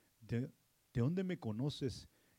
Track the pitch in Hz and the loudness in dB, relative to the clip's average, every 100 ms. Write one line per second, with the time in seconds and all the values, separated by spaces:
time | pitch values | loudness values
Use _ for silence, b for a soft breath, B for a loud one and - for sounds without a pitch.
0 | b b 107 117 139 - _ _ _ 123 | b b -2 0 -2 -6 _ _ _ 2
1 | 120 180 185 180 113 107 143 - 135 - | 2 4 0 -2 -2 0 0 0 -2 -4
2 | - b b | -10 b b